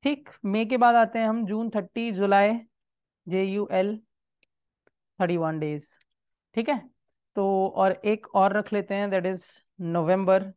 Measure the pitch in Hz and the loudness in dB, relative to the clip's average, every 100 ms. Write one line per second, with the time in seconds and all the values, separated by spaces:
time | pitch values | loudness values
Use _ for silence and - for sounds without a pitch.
0 | 277 285 302 - 208 208 220 254 240 233 | -2 -4 -8 -8 -4 -2 0 4 6 6
1 | 226 226 220 226 208 214 226 214 180 - | 4 2 -2 -2 -4 -4 -4 -6 -6 -6
2 | 233 185 196 196 202 233 - _ _ _ | -6 -2 2 4 4 0 -6 _ _ _
3 | _ _ - 185 190 202 202 190 196 220 | _ _ -6 -4 -2 -4 -2 -2 -2 -4
4 | _ _ _ _ _ _ _ _ _ _ | _ _ _ _ _ _ _ _ _ _
5 | _ _ 180 175 160 160 151 151 - _ | _ _ -2 0 -2 -4 -6 -8 -12 _
6 | _ _ _ _ _ - 233 262 - _ | _ _ _ _ _ -8 -4 -4 -6 _
7 | _ _ _ - 196 196 190 - 190 185 | _ _ _ -4 0 0 0 2 0 0
8 | 208 214 - 202 196 202 202 208 190 196 | -2 -4 -2 2 2 2 -2 -4 -2 -4
9 | 202 190 180 185 - - _ _ 170 170 | -2 -2 -2 -6 -10 -20 _ _ -4 -2
10 | 160 190 190 190 190 | 2 0 4 2 0